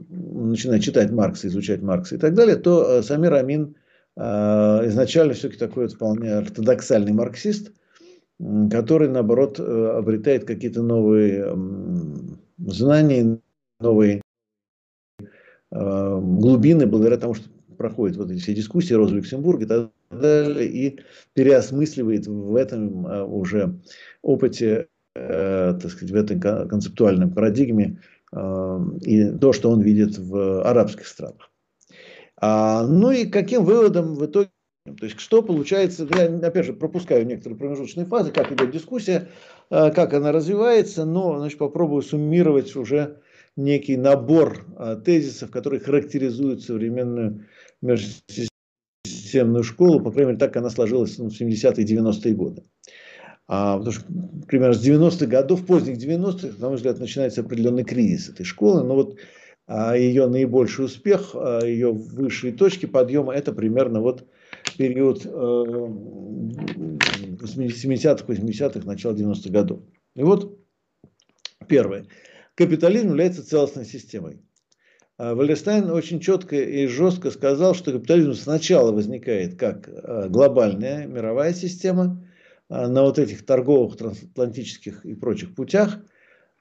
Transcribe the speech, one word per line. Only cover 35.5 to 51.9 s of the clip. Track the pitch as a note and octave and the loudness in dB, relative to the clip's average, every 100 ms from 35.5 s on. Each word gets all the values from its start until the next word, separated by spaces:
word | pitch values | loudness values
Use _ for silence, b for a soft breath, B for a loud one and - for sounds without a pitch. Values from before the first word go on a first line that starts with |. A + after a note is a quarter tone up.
| D#3 C#3 G3 F#3 F3 D3 F3+ | -2 0 0 0 -2 -4 2
я, | E3+ E3+ E3+ | 2 2 -2
опять | F3+ D3 | -2 -2
же, | |
пропускаю | - D#3 F3+ F3+ B2+ A#2 | -4 -6 -6 0 0 0
некоторые | A#2+ B2+ A2+ | -6 -12 -10
промежуточные | C#3 C#3 A#2+ E3+ F3+ | -8 -8 -10 -8 -4
фазы, | A#3 D#3 | -2 -2
как | D3+ C#3 | -2 -2
идёт | C3+ B2+ | 0 -2
дискуссия, | D#3+ - B3 G3 F3 - B B B B | -4 -8 -8 -2 -2 -4 B B B B
э, | D#3 D#3 | 4 4
как | D3+ E3+ | 4 2
она | C#3+ D3 | 2 0
развивается, | D#3+ D#3 G3+ A#3 A3+ G3 E3+ D#3 | 0 0 0 4 4 2 -2 -4
но, | E3+ F#3 C#3+ | -2 -2 -4
значит, | D3 C#3+ | -6 -6
попробую | C#3+ E3 E3 C#3+ | -6 -2 -2 -2
суммировать | - D3+ D3+ E3+ F3+ C#3 - C3+ | -2 -4 0 2 4 2 0 -8
уже | A2+ D3 D3 D3 b b b - | -4 -2 -2 -10 b b b -6
некий | C#3 C#3+ C#3 B2+ | 0 0 0 0
набор, | C3 C#3 A#2+ D#3+ C#3 G#2 - - | 4 2 4 4 4 0 -16 -12
э, | A#2 A2 | -8 -6
тезисов, | A2+ E3+ C#3 A2+ - | 2 2 2 -8 -10
которые | B2 C#3+ C3+ | -6 -4 -6
характеризуют | C#3 D3 D3 C#3+ C3 A#2 C#3 A2 | 0 0 0 -4 -4 -2 -4 -4
современную | - A2 A2+ B2 B2 A#2+ G#2+ G#2 B B B B | -6 -6 -4 -4 -4 -4 -6 -6 B B B B
межсистемную | B2 A#2 G2+ - _ G#2+ A2+ _ _ _ _ _ - - A2 C3+ A#2 A#2+ | -2 -2 -2 -14 _ -10 -10 _ _ _ _ _ -14 -14 -2 0 2 2
школу, | A2+ - F3 D3+ | -2 2 4 4
по | A#2 | 2
крайней | A#2+ C3 | 0 0
мере, | G#2+ | 2
так | C#3 A#2+ | -2 -2
она | A#2+ | -6
сложилась, | A2 A2+ B2+ G#2 - | -2 0 0 -2 -4
ну, | A2+ | -10
в | G#2 | -6
семидесятые | A#2 A2 B2+ A2+ | -4 0 2 2
и | |
девяностые | G#2 | 0